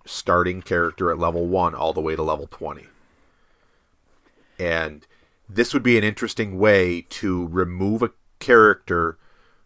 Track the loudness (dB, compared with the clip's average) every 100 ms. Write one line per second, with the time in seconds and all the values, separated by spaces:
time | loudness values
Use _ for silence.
0 | -16 -8 0 0 0 -4 -4 -2 -2 -2
1 | -4 -2 -2 -2 -2 0 -2 -2 -4 -2
2 | -4 -4 -4 -4 -8 -14 -14 -14 -20 _
3 | _ _ _ _ _ _ _ _ _ _
4 | _ _ _ _ _ -8 -4 -2 -4 -10
5 | _ _ _ _ -4 -2 0 0 2 2
6 | 2 -2 -6 -6 -6 2 4 4 2 -2
7 | -8 -6 -4 -2 -2 -2 -4 -2 -2 -2
8 | -4 -6 _ -6 6 8 8 4 -2 -2
9 | -2 -6 _ _ _ _